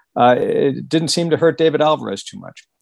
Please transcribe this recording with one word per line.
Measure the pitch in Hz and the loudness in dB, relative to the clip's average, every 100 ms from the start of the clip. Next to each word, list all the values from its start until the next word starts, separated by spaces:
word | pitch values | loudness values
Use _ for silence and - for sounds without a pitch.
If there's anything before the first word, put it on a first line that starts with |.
| _ 127 | _ 2
uh, | 123 123 | 4 4
it | 151 147 143 - 131 | 0 0 0 -2 -2
didn't | 160 160 | -2 0
seem | 170 170 | -2 0
to | 156 | 2
hurt | 165 165 | 2 2
David | 160 147 | 0 2
Alvarez | 151 147 110 98 | 0 0 -4 -10
too | - 98 | -12 -16
much. | 90 - _ _ | -18 -20 _ _